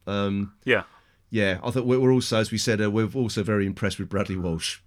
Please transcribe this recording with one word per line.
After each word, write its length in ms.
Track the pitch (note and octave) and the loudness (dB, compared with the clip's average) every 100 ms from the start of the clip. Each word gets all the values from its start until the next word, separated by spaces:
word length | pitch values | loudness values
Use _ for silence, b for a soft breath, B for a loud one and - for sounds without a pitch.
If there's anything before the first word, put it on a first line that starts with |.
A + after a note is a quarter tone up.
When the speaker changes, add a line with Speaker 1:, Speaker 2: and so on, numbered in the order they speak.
| - | -6
Speaker 1:
Um, 480 | G2+ G2+ G2 G2+ - | -2 0 -2 -4 -6
Speaker 2:
Yeah. 200 | C3+ A2 - b b b - | 0 0 0 b b b -6
Speaker 1:
yeah, 300 | A2 G2 F#2 | 0 0 0
I 80 | A#2+ | -2
think 140 | C3 | -2
we're, 160 | B2 C3 | 2 4
we're 120 | C3 | 6
also, 260 | B2+ A#2+ A2 | 4 4 0
as 120 | G#2 | 0
we 60 | A2 | -2
said, 240 | - G#2+ | 0 0
uh, 100 | G#2 | 2
we're 220 | G#2+ G#2+ | 2 0
also 300 | B2+ A#2 A2 | 0 -2 -2
very 240 | G2 G#2 G2 | 0 0 0
impressed 320 | F#2+ G2+ - | -2 -4 -4
with 100 | F#2+ | -4
Bradley 280 | G2 G2 F#2 | -4 -2 -2
Walsh. 420 | F2 E2 - - | -2 -2 -4 -8